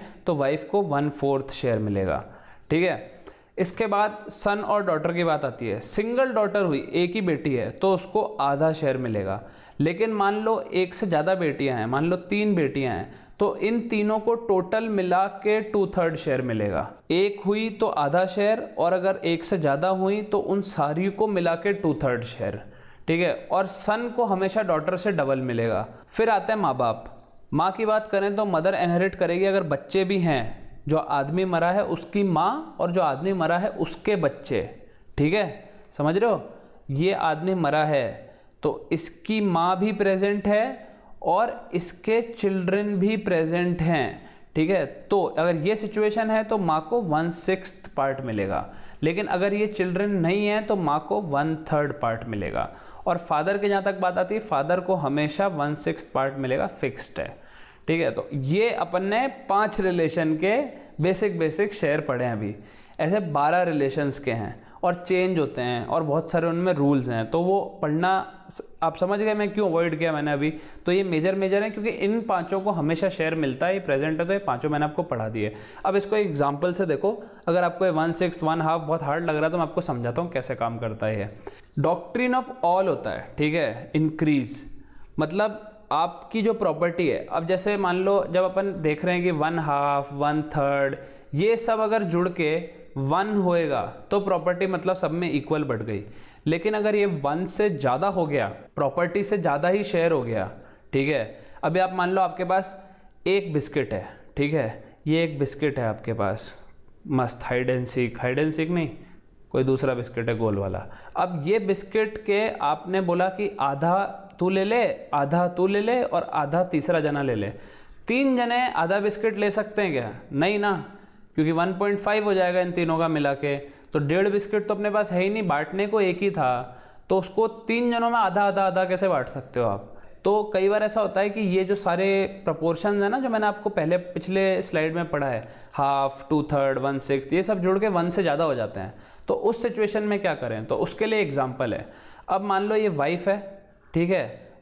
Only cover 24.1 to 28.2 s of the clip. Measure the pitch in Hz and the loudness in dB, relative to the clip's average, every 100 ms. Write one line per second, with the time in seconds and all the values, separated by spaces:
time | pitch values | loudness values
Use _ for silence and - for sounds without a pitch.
24.1 | 240 226 185 190 214 190 156 151 185 208 | 0 0 2 0 0 0 0 0 -2 0
25.1 | 175 135 135 127 117 117 98 110 - - | 0 0 0 0 0 0 0 -4 -10 -8
26.1 | - 226 202 196 214 165 127 120 110 - | 0 4 4 2 0 2 2 2 0 -6
27.1 | - - - - 143 180 190 220 214 214 | -18 -20 -20 -4 0 0 0 2 2 2
28.1 | 196 | 0